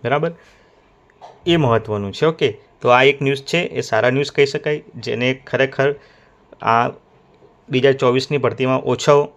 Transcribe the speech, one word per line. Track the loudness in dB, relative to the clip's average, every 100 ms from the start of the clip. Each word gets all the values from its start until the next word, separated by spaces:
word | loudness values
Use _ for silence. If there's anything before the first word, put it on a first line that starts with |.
બરાબર? | -2 -2 -2 -8 _ _ _ _ _ _ _ _ -20 -12 0
એ | 2
મહત્ત્વનું | 4 2 0 -6 -6
છે. | -2 -2
ઓકે, | 0 -4 -4 _ _
તો | 2
આ | 6
એક | 6 2
ન્યૂઝ | -2 -4
છે, | -4 -4
એ | -4 -6
સારા | -4 0 0
ન્યૂઝ | 0 -4
કહી | 0 0
શકાય, | 0 -6 -6 -8 -14
જેને | -8 -4 -2 -4 -6
ખરેખર | -2 -2 0 -2 -2 -12 _ _ _ _ -8
આ | 0 0 0 -6 _ _ _ _ _ _ _
બે | 0
હજાર | 2
ચોવીસની | 2 2 0 -2 -2
ભરતીમાં | -2 -2 -2 -2
ઓછો | -2 -2 2 2 2